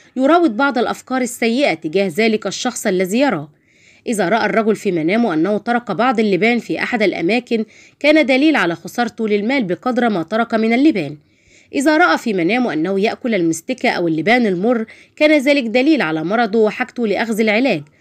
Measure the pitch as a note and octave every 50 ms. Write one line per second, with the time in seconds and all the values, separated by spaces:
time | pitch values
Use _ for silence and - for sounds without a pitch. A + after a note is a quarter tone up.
0 | - _ - B3 C4 D4 E4 F4 E4+ C#4 G3+ A3+ C#4 C#4+ A#3+ B3 A3 - G3 -
1 | - - B3+ C4 B3+ A3+ - - A#3+ A#3 A3+ C4+ C#4 G#3 D#3+ D#3+ - D#3 D#3+ G3
2 | G3 F#3 D3 G3+ A3+ A3+ G#3+ G#3 - F#3+ - - - A#3+ - - - G#3+ F#3 F#3
3 | F#3+ F3 G#3+ B3 C#4+ C4 G3 D3 C3 - _ _ _ _ _ _ _ _ _ _
4 | - B3 A3+ G3+ F#3 E3+ A3+ A3 G#3 G3+ - A3+ G#3 A3 G3+ - - G3+ F3 D#3+
5 | D3+ E3+ G#3 A#3 A#3+ G3 D#3+ D#3 E3 G3+ G#3+ G3 - A#3 A#3+ A#3 A#3+ - F3 F3
6 | A#3 C4 A3+ A3+ A3+ G3+ F#3 E3 G#3+ A#3 A#3+ A3 - - D#3 - - - B3 G#3+
7 | G#3+ F3 - - E3 F#3 A3+ B3 A#3+ - A#3+ A3 G#3+ - - - - _ _ _
8 | C#4+ D4 D#4+ D#4 C#4 B3 C4 C4 D4+ D#4+ C#4+ A3 F3+ E3+ E3 - - F#3 - B3
9 | A#3 A3 - - A3 G#3 G#3 G3+ G3+ A#3+ C#4 C#4 G#3 E3+ F3 - - B3+ A3+ A#3+
10 | A#3+ A3+ G3+ E3+ D#3+ - A3 A3+ A3+ - A#3 A3 A3 A3+ A#3 B3+ C#4 D#4+ G#3+ F#3
11 | D3 C#3+ D3+ - _ _ _ _ _ _ _ _ _ _ - C#4+ B3+ D#4 D4+ D#4+
12 | F4+ D#4+ D#4+ A#3 - A#3 F#3+ F3+ D#3+ F#3 A#3 B3+ A#3+ G3 D3 D3+ E3 F#3+ G3 G3
13 | G3+ - G3+ - - A#3+ A3 F#3 E3+ E3 D#3+ - - - B3+ - B3+ A3+ - -
14 | F3 E3+ D#3+ D#3+ D#3 G#3 A#3+ B3+ A#3 G3+ F3+ E3+ G3 A#3+ B3 A3 A3 - - -
15 | - _ _ - D4+ D4+ D#4 D4 A#3+ C#4+ C#4+ C#4+ A3+ A3 G3+ B3+ C4 D#4+ D#4 A#3+
16 | E3+ D#3 D#3+ D#3 D#3+ F3 G#3+ A#3+ A#3 F#3+ G#3+ A3+ G#3+ G#3 - - B3 - - B3
17 | A#3 G#3 F3+ F#3+ A#3 A3+ G#3+ G#3 A3+ A3 G3+ A#3 C4+ B3+ F3+ D3 D3 - _ _